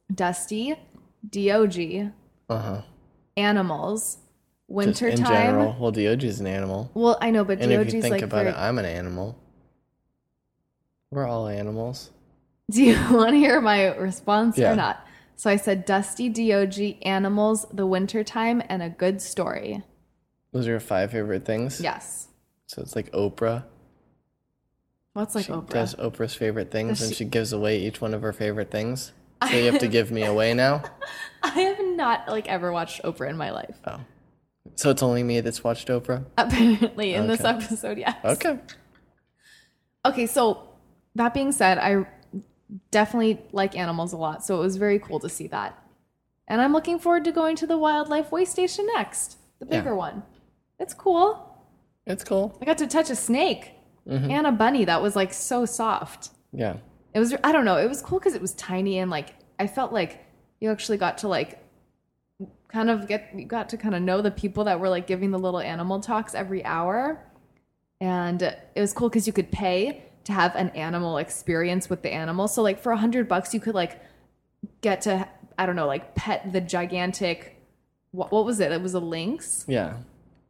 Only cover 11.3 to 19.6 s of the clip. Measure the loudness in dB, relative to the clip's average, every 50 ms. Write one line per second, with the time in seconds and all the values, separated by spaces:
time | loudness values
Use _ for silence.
11.3 | -2 -4 -4 -4 -4 -4 -4 -4 -4 -4 -6 -6 -8 -10 -14 -18 -20 _ _ _
12.3 | _ _ _ _ _ _ _ -2 4 6 8 8 8 8 6 6 6 6 6 8
13.3 | 8 8 8 8 6 6 6 6 6 6 4 4 2 0 -2 -4 -4 -4 0 2
14.3 | 2 4 4 4 4 4 4 6 6 4 2 0 -2 -4 -8 -20 -20 -20 -20 _
15.3 | _ -4 0 2 2 2 2 2 0 0 0 2 2 2 0 -2 -4 -4 -4 -2
16.3 | 0 0 2 4 4 4 4 2 0 -2 -2 -4 -4 -4 -2 -2 0 0 2 2
17.3 | 2 4 4 4 2 2 -2 -4 -4 -2 0 2 2 2 0 0 -2 -2 -4 -4
18.3 | -2 -2 0 2 2 0 0 -2 -4 -4 -4 -6 -4 0 0 0 0 0 -4 -6
19.3 | -4 -4 -2 -2 -4 -6